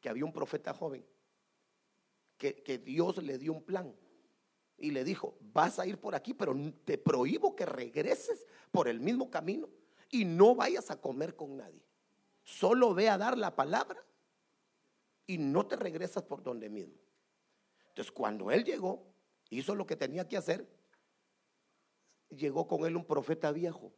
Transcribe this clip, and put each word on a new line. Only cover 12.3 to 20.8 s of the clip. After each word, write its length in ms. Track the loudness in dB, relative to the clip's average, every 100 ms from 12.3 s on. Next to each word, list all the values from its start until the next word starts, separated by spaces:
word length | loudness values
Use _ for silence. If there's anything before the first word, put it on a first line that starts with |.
| _
Solo 500 | -16 0 4 6 6
ve 140 | 6 4
a 100 | 4
dar 200 | 2 0
la 180 | 0 0
palabra 500 | 0 0 -2 -6 -16 _ _ _ _ _ _ _ _ _ _ _ -8
y 120 | -2
no 280 | 2 2 0
te 120 | -2
regresas 460 | -4 -4 -6 -6
por 200 | -8 -8
donde 260 | -6 -8 -8
mismo". 300 | -10 -12 -16 _ _ _ _ _ _ _ _ _
Entonces, 240 | -12 -12
cuando 400 | -4 -4 -2 2
él 140 | 2 2
llegó, 420 | -2 -4 -6 -10 _ _ _ _
hizo 220 | -8 -4
lo 140 | -4 -4
que 80 | -4
tenía 320 | -4 -4 -4
que 80 | -4
hacer, 320 | -2 -4 -4 _